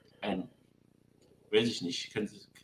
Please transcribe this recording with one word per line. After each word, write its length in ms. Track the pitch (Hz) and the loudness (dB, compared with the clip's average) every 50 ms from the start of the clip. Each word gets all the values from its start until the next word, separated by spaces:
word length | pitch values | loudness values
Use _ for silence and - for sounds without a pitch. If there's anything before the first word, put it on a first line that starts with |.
| - - - - | -20 -20 -12 -6
ein, 280 | - 104 98 92 90 - - - _ - _ _ - - - _ _ - - - - - - - - - | -4 -2 -2 -2 -4 -6 -12 -20 _ -20 _ _ -20 -20 -20 _ _ -20 -20 -20 -20 -20 -20 -20 -2 2
weiß 160 | 104 110 120 117 | 4 4 4 4
ich 120 | - - | 2 -2
nicht, 320 | 92 87 85 - - - | -4 -4 -4 -4 -6 -6
können 140 | - 107 104 | -4 -4 -4
sich, 140 | 98 - - - - - - | -4 -6 -12 -20 -20 -20 -20